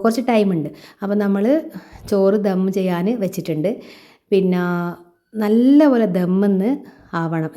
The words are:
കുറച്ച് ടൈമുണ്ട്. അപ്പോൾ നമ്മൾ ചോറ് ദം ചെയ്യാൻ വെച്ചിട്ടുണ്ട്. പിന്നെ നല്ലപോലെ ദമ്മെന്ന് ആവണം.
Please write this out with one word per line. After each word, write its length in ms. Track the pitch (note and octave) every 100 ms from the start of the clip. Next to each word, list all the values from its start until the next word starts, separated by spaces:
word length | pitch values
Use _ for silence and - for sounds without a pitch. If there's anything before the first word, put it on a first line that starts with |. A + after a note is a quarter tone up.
കുറച്ച് 220 | A3+ A3+ B3
ടൈമുണ്ട്. 360 | A3+ G3 E3+ D3 - - -
അപ്പോൾ 140 | G3+ G#3
നമ്മൾ 220 | G3+ G3 G#3+ D#4 D#4 - - - -
ചോറ് 260 | G3+ G3 G#3+ G3+
ദം 180 | F#3 F#3+ F#3+
ചെയ്യാൻ 260 | F#3 F3 F#3 A#3+
വെച്ചിട്ടുണ്ട്. 480 | F#3 F#3 E3 D#3 E3 B3+ - - - _ _
പിന്നെ 300 | G3 F#3 F3+ F3 F3 F3 F3 - _ _ A3
നല്ലപോലെ 600 | G#3+ A3 B3+ C#4+ D4+ B3 G#3+ F3+
ദമ്മെന്ന് 520 | F3 F#3 G3+ F#3+ G3+ C#4+ - - - E3+
ആവണം. 300 | E3 E3 D#3+